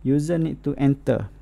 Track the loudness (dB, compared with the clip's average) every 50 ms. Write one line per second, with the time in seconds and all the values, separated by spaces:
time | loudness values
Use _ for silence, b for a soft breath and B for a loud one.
0 | -2 0 0 0 0 0 -2 -2 -2 -2 -4 -6 -6 -6 -2 2 2 2 2 2
1 | 0 -2 0 0 -2 -8 -12 -16